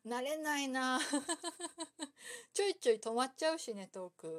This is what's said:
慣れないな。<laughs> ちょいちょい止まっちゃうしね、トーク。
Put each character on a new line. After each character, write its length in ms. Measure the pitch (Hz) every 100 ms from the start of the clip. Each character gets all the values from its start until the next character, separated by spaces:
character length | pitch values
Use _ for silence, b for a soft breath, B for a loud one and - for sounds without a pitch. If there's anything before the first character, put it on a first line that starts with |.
慣 180 | 220 240
れ 140 | 262 311
な 200 | 302 285
い 100 | 269
な。 300 | 262 262 262
<laughs> 1500 | 285 285 277 320 349 - 339 - 320 - 285 - - 494 -
ち 100 | -
ょ 20 | 403
い 80 |
ち 160 | 381 247
ょ 20 |
い 20 | 220
止 160 | 220
ま 120 | 233
っ 100 | 254 -
ち 80 |
ゃ 100 | 320
う 40 | 320
し 120 | -
ね、 120 | 208 190
ト 200 | 190 180
ー 40 | -
ク。 80 | 160